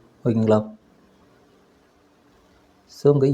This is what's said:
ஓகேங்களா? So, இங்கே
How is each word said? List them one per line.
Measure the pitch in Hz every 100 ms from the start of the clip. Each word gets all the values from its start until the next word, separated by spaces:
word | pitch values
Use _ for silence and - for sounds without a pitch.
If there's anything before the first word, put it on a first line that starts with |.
| - _ 120
ஓகேங்களா? | 110 110 107 107 - _ _ _ _ _ _ _ _ _ _ _ _ _ _ _ _ _ _ _ _ _ -
So, | 143 143
இங்கே | 135